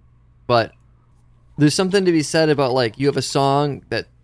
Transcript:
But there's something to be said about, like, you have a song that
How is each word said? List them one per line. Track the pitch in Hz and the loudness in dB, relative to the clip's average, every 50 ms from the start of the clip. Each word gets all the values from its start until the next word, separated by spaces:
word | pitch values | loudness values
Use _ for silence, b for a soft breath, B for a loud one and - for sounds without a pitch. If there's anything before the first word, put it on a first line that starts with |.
| _ _ _ _ _ _ _ _ _ | _ _ _ _ _ _ _ _ _
But | - 120 117 104 - - _ _ _ _ _ _ _ _ _ _ _ _ _ _ _ - - | 0 0 0 0 -2 -8 _ _ _ _ _ _ _ _ _ _ _ _ _ _ _ -2 0
there's | 147 151 - | 0 2 2
something | - 190 185 196 202 190 | 0 -2 0 0 0 0
to | 175 | 2
be | 170 156 | 0 0
said | 139 - - 160 160 156 | 0 0 0 0 2 2
about, | 147 139 143 120 | 2 2 0 0
like, | 127 131 120 113 113 131 | 0 0 0 -2 -2 -2
you | 139 | -2
have | 143 131 | -2 -2
a | 135 | -2
song | 127 - - 143 139 135 135 143 147 147 135 - - - | -4 -2 -2 0 0 2 2 0 0 -2 -6 -8 -10 -8
that | - 107 - _ _ _ | -8 -8 -8 _ _ _